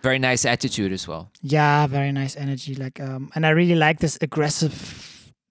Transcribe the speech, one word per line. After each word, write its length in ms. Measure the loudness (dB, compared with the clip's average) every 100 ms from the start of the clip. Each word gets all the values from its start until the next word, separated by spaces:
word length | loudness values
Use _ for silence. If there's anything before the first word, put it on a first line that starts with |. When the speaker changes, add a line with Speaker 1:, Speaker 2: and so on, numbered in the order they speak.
Speaker 1:
Very 180 | -2 2
nice 240 | 2 2
attitude 480 | 2 0 -2 -2 -2
as 160 | -2 -6
well. 240 | -10 -12 _
Speaker 2:
Yeah, 460 | 0 4 4 4 2
very 240 | 0 -2
nice 240 | -2 -4 -6
energy. 400 | -6 -6 -8 -10
Like, 240 | -10 -10
um, 320 | -10 -10 -8
and 120 | 0 2
I 60 |
really 240 | 4 4 6
like 240 | 4 2
this 180 | -2 -2
aggressive, 1120 | -4 0 0 0 0 -2 -10 -4 -4 -4 -12 _ _